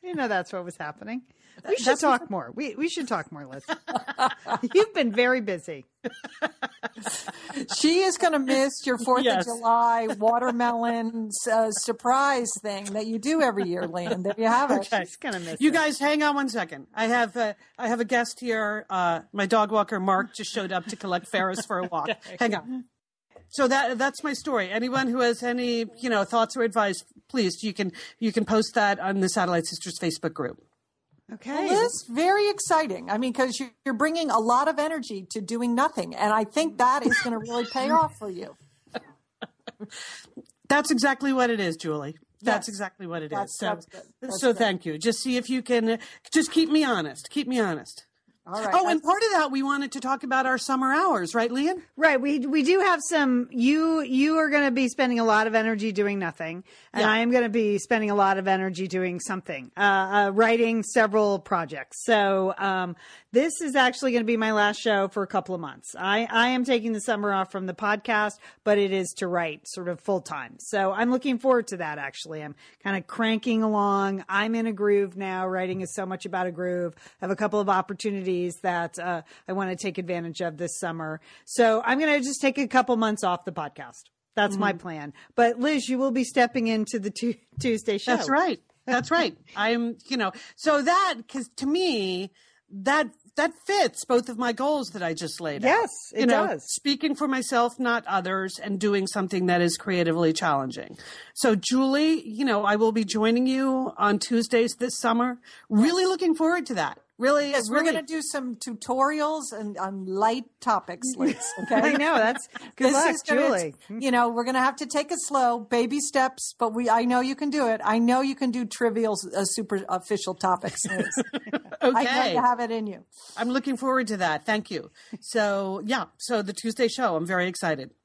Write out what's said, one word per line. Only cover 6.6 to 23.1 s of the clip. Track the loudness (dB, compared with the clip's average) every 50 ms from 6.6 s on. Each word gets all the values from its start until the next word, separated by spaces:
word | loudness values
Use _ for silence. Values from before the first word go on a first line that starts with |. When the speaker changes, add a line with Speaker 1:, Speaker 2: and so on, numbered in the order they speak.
| -10 -10 -10 -10 -12 -12 _ -8 -8 -8 -8 -6 -8 -10 -14 -14 -16 -12 -10 -10 -6 -4 -4
Speaker 3:
She | 0 2 4 4 4
is | 4 2 2 2
gonna | 2 2 2 2
miss | 0 2 2 2 2 0 -2 -4 -2
your | -2 -2 -2
Fourth | 2 2 2 4 4
Speaker 2:
Yes. | 2 2 2 0
Speaker 3:
of | -2 -4
July | -2 2 2 4 4 4 4 4 2 0 -2 -2 0
watermelon | 2 2 2 4 2 0 0 2 0 0 0 0 0 0 0 -2 -2 -4 -4 -6 -8 -6
s-, | -6 -6 -2
uh, | 2 2 2 2 2
surprise | 0 -4 -4 -4 -6 -2 2 2 4 4 4 2 2 0 0 -4 -6 -8 -8
thing | -8 -8 -8 -8 -6 -6
that | -6 -4
you | -4 -6 -4
do | -2 0 2 4 4
every | 2 2 0 -2 -2
year, | -2 -4 -4
Lynn. | -4 -4 -6 -4 -4 -4 -2 -2
There | -4 -2
you | 0 2
have | 2 4 4 4 2
it. | 0 0 0 -2 -2
Speaker 2:
Okay. | -4 -4
Speaker 1:
She's | -4 -10
gonna | -10 -8 -6 -6 -6
miss | -6 -8 -6 2
Speaker 2:
You | 2 2
Speaker 1:
it. | 4
Speaker 2:
guys, | 4 2 2 0 0
hang | 0 2 2 2 2
on | 2 2
one | 0 -2 -2
second. | -2 -4 -6 -6 -8 -16 -16 _ _
I | -2 0
have, | 2 2 2 2 0 0
uh, | -2 -2 -2 -4 _ -16 _ _ -6
I | -2 -2
have | 0 0
a | 0
guest | 0 2 0 0 0 -6 -10
here. | -4 -4 -2 -2 0 -2 -4 -6 -6 _
Uh, | -2 0 0 0 0 -2 -4 _ -4
my | -4 0
dog | 2 4 4 4 4
walker, | 2 0 0 0 -2 -2
Mark, | 0 2 2 2 0 -2 -6
just | -12 -12 -8 -6
showed | -6 -6 -2 -4
up | -4 -4
to | -6 -12
collect | -8 -4 -2 -2 -2 -4 -2
Ferris | -2 -2 0 0 -2 -4 -6
for | -4 -4 -4
a | -4
walk. | -4 -4 -4 -4 -4 -6
Speaker 1:
<laughs> | -6 -8
Okay. | -18 -4 -2
Speaker 2:
Hang | 0 0 0
on. | -2 -6 -8 -12 -12 -12 _ _ _ _ _